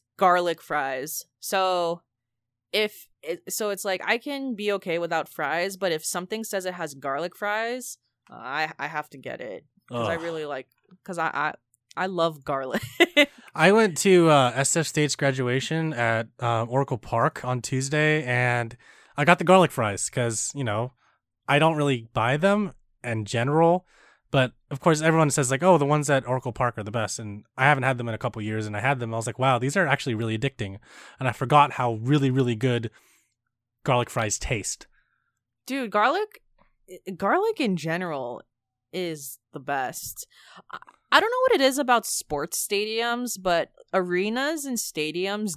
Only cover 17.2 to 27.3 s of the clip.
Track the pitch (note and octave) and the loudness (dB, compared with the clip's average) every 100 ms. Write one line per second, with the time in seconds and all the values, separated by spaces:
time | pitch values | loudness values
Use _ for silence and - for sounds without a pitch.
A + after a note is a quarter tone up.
17.2 | C#3+ - B2 B2+ - C3 C3+ D3+ D3+ D3+ | 0 0 -4 -4 -2 -4 -2 0 2 0
18.2 | B2+ B2 B2 A#2+ A#2 A#2 - - _ - | 0 0 2 0 -4 -10 -20 -20 _ 0
19.2 | D#3 F3+ E3+ F#3+ E3 - A2 G2 - - | 4 4 8 8 6 2 -2 -2 -4 -2
20.2 | A#2+ A2 - D3 B2 G#2 B2 - _ _ | -2 -2 -6 -4 -2 -2 -4 -8 _ _
21.2 | _ _ - C#3+ D#3+ D3+ C#3+ B2+ A2+ - | _ _ 0 4 4 4 0 0 -2 0
22.2 | A2+ D3 F#3+ G#3 G3 - _ _ A#2+ A2 | 0 2 2 2 -2 -8 _ _ -6 -6
23.2 | G#2+ A#2+ B2+ D#3 E3 F3+ - _ _ _ | -2 -2 2 4 6 4 -2 _ _ _
24.2 | _ C#3+ B2+ - _ C#3 F3 D#3 D#3+ D#3+ | _ 0 0 -4 _ 0 2 4 4 4
25.2 | D3+ C#3+ B2+ C3+ F3+ E3+ C#3+ D3+ C#3+ C3+ | 4 2 0 2 6 6 4 2 2 0
26.2 | B2+ B2+ B2+ - B2 A#2 G#2 A#2 G#2+ - | 0 -4 -4 -2 -2 -2 -6 -4 -4 -6
27.2 | G#2+ | -10